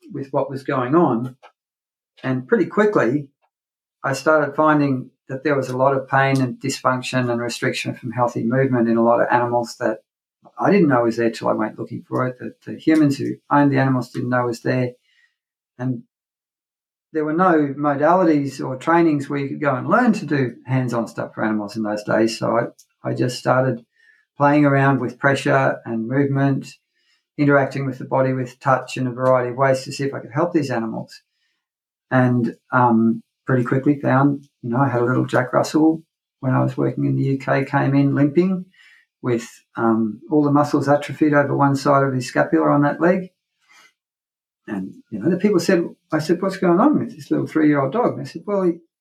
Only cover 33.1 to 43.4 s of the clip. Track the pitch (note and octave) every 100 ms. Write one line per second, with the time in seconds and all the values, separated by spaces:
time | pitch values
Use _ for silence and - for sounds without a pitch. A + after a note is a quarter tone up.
33.1 | A2+ - _ - B2+ A#2+ C3+ D3 C#3 C3
34.1 | C3 C#3+ C#3+ - _ A#2+ B2 C3+ A#2+ B2
35.1 | C3 C3 B2 B2 C#3 B2+ D#3 D#3+ D#3+ -
36.1 | _ _ _ C3 C3 C3 C3 C3+ C#3+ C#3
37.1 | C3+ C3+ C3+ - C#3 C3+ C#3 C3+ C#3 C#3
38.1 | C3+ C#3+ F3 F#3+ F#3 - _ _ _ _
39.1 | _ B2+ A#2 - - _ - A2+ A2 A2
40.1 | G#2 - D3+ D3 C#3+ C#3+ D3 C#3 C#3+ -
41.1 | C3+ D3+ D3 C3+ C3+ C#3 C3+ C#3+ C#3 C3+
42.1 | B2+ - C#3+ C#3 D#3+ D3+ C#3+ C#3+ - E3+
43.1 | F#3 F3+ _